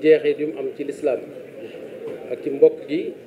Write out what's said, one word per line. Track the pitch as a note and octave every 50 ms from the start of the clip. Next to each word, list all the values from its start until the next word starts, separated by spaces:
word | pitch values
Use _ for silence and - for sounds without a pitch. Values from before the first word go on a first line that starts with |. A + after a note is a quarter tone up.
jeexit | D3 D#3 D#3 C#3+ - D3 C#3 C#3
yu | D3+
mu | D#3 - C#3+
am | C3 C3+ -
ci | - C#3+
lislaam | C#3 - - D3+ C#3+ A#2+ - - - - - - - - - - - - - - - - - - - - - - -
ak | B2 -
ci | - D3
mbokk | C3+ C#3 D#3 D#3 D#3 - -
gi | - D3 F3 A3 - - - -